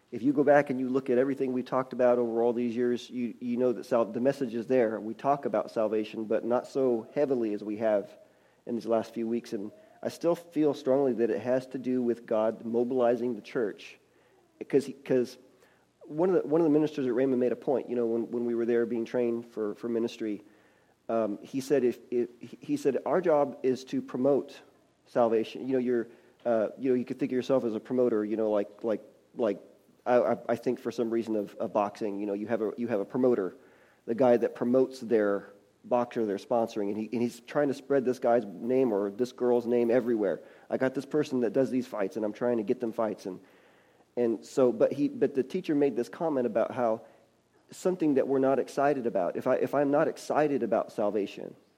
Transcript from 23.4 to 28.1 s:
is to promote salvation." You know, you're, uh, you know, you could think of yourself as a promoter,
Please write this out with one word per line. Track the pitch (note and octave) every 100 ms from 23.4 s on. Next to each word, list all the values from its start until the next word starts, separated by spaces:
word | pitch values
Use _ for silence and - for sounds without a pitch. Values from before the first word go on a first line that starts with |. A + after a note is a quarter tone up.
| C3+ -
is | C3 B2
to | - C3+
promote | C3 B2+ C#3 C3 - - - _ _ _ _
salvation." | B2+ A#2 A2 G#2+ - B2+
You |
know, | C3
you're, | B2 A#2+ A2+ - _ _
uh, | B2 A2+ G2+ -
you | C3
know, |
you | B2+
could | A#2 B2
think | C#3
of | B2+
yourself | A#2+ C3
as | A2+
a | G#2+
promoter, | - B2+ B2